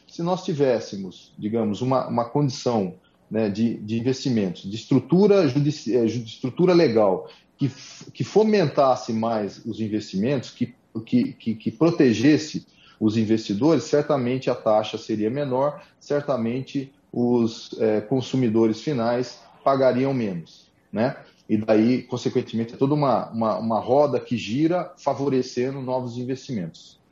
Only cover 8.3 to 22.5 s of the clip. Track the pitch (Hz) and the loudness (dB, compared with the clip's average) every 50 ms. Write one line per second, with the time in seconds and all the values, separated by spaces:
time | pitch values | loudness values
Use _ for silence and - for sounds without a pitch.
8.3 | - 202 220 220 208 202 170 135 - 156 139 131 123 - - - 113 110 113 117 | 4 4 4 6 4 4 2 2 2 4 4 4 2 0 -2 -4 -4 -2 -2 -2
9.3 | 113 107 104 95 - - - 120 104 101 113 104 104 104 104 - - 95 104 131 | -2 -2 -4 -4 -8 -10 -10 -10 -6 -6 -4 -4 -4 -4 -6 -4 -4 -2 0 0
10.3 | 143 131 113 - - - 123 - - _ _ _ _ 113 113 - - 123 113 - | 0 -2 -4 -8 -6 -6 -6 -6 -6 _ _ _ _ -12 -6 0 2 2 2 0
11.3 | - - - 113 107 - - 113 - - 156 170 165 - 151 127 110 104 120 147 | -4 -6 -6 -6 -6 -4 -6 -8 -2 2 2 2 4 4 4 4 4 4 4 4
12.3 | 151 139 - - - - - _ _ _ - - - _ 110 107 104 117 110 104 | 4 4 0 -4 -10 -10 -12 _ _ _ -20 -20 -8 _ 0 0 2 2 2 2
13.3 | 110 110 110 - 101 101 131 160 165 131 - - - 147 147 - 151 135 120 120 | 0 0 0 -4 -2 0 2 2 2 2 0 0 0 0 2 0 0 0 0 -2
14.3 | 127 131 - - 120 - - 110 107 110 113 - - - - - 113 107 107 110 | -2 -2 -2 -4 -4 0 0 2 2 2 2 -2 -6 -8 -6 -4 -4 -2 -2 -2
15.3 | 123 143 147 131 127 127 139 147 147 - - _ _ _ - - 147 147 143 - | -2 -2 -4 -2 -2 0 0 -2 -4 -6 -18 _ _ _ -6 -4 -2 -2 0 -2
16.3 | 135 120 113 113 120 135 131 - - 143 131 135 _ _ _ _ - 120 120 120 | -2 -2 -2 -2 -4 -4 -8 -6 -6 -6 -6 -6 _ _ _ _ -2 0 2 2
17.3 | 123 120 117 110 113 - - - - - 117 110 107 107 104 - 139 131 120 - | 4 2 2 0 -2 -8 -14 -14 -4 0 0 2 2 0 0 0 -2 -2 -2 -2
18.3 | - 131 127 113 107 113 113 110 107 - - 160 147 120 113 117 120 123 127 - | 0 0 0 2 4 4 4 2 0 -2 -4 -4 -2 0 0 0 0 -2 -4 -6
19.3 | - - - - - _ - 135 139 131 131 127 123 123 131 135 139 127 113 101 | -10 -18 -20 -20 -20 _ 0 0 2 4 4 2 4 2 0 0 0 -2 -2 -4
20.3 | 90 82 82 - - - _ _ _ _ _ _ - 101 117 135 - - - - | -4 -8 -10 -12 -20 -20 _ _ _ _ _ _ -2 -2 -2 -2 -2 -6 -16 -20
21.3 | _ _ _ - 107 107 107 - 110 107 110 120 127 117 - - 127 120 - 131 | _ _ _ -2 -2 0 2 4 4 4 4 4 2 0 -2 -6 -8 -4 -4 -2
22.3 | - 127 117 - | -2 -2 -4 -2